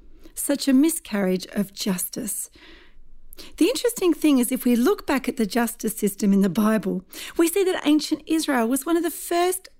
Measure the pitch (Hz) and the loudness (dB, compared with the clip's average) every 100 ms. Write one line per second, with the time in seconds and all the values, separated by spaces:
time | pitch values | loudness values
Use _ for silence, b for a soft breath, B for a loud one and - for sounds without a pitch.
0 | - b b - - 285 - 262 320 - | -20 b b -8 -4 -2 2 4 4 2
1 | - 202 185 185 - - 202 - - 185 | -4 -2 0 0 -2 -4 -4 -4 -4 -2
2 | - - 240 - - B B B B B | -4 -8 -8 -8 -10 B B B B B
3 | - - - - B - 330 523 480 453 | -18 -18 -18 -18 B 0 0 2 -2 0
4 | 370 311 311 269 240 262 247 240 254 415 | 0 2 4 4 2 0 2 2 2 0
5 | - 277 - - 214 240 233 - 226 - | 0 -2 -2 -2 -2 0 -2 -2 -6 -2
6 | 208 - 208 196 196 170 214 220 190 185 | -2 0 2 4 4 2 2 2 0 -6
7 | - B B - 339 403 381 349 - 302 | -8 B B 0 2 2 0 0 2 2
8 | - 311 - 320 302 262 226 262 - 339 | 2 -4 -2 -2 0 0 2 0 0 0
9 | 330 - - 349 359 359 - - | 0 -4 -4 0 0 0 -8 -4